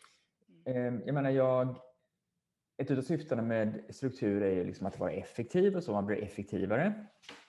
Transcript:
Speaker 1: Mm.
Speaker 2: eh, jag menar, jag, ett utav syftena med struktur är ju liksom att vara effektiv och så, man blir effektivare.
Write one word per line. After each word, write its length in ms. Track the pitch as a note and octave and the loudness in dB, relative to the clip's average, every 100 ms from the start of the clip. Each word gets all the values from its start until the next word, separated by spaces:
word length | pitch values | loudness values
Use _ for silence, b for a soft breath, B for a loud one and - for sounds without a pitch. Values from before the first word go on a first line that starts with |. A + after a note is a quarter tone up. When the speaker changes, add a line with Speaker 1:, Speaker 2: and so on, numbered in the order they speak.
| B B B _ _ - B2+ | B B B _ _ -10 -4
Speaker 1:
Mm. 280 | B2+ B2 A#2+ | 0 0 -2
Speaker 2:
eh, 40 | A2 | -2
jag 80 | |
menar, 160 | C#3+ C#3 | 0 2
jag, 460 | C3+ C3 B2+ B2+ B2+ - _ _ _ _ _ _ _ _ - | 4 4 4 2 -4 -12 _ _ _ _ _ _ _ _ -6
ett 140 | C#3+ | -2
utav 100 | C3+ | 0
syftena 400 | C3 D#3 - A#2+ | 0 -2 0 -2
med 400 | A2+ A2+ G#2+ G#2+ - | 0 2 0 -2 -10
struktur 540 | - C3 B2 A2 G2+ | -6 -6 0 2 4
är 80 | G2 | 4
ju 120 | F#2 | 2
liksom 240 | F#2 G2 F#2+ | 0 -4 -6
att 120 | - | -2
vara 120 | F#2 | -2
effektiv 640 | E2 - - G#2+ F3+ G3 F#3 | -2 -6 -8 -2 2 4 2
och 80 | |
så, 80 | E3 | 0
man 140 | G#2 G2+ | 0 0
blir 180 | G2+ | -2
effektivare. 800 | G#2 - G2 G2 F#2+ A2+ F#3+ G#3+ - B B B | -4 -8 -6 -2 0 2 2 -2 -8 B B B